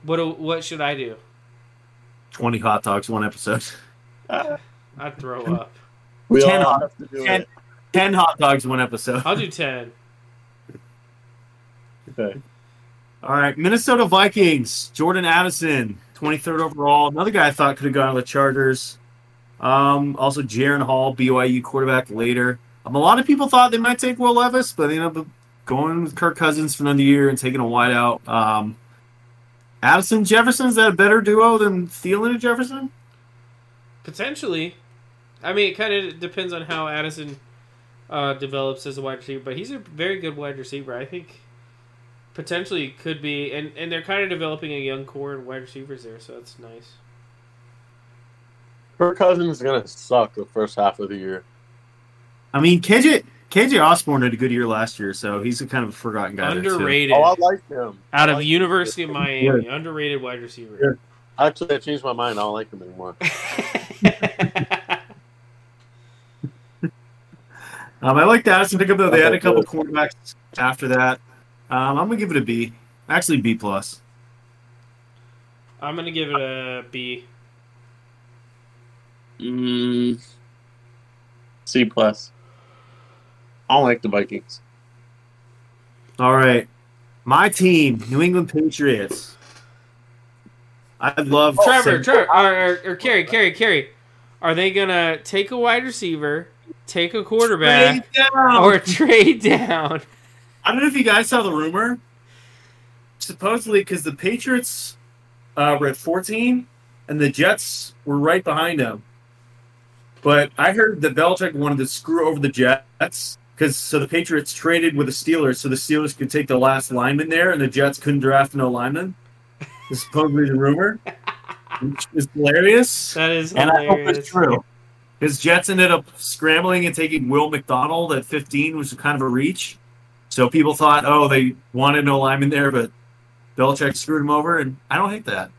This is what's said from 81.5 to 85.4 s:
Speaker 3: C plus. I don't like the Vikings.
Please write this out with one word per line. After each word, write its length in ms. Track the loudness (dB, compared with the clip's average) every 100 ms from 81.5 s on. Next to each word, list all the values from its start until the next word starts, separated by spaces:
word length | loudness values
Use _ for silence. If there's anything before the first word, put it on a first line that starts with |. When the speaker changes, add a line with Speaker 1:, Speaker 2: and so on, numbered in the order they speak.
| _
Speaker 3:
C 220 | -8 -6 -6
plus. 440 | -2 -2 -2 -18 _ _ _ _ _ _ _ _ _ _ _ _ _ 0
I 60 |
don't 100 | 2
like 180 | 4 0
the 60 | -2
Vikings. 520 | -2 -4 -8 -14 -20 _ _ _ _ _ _ _ _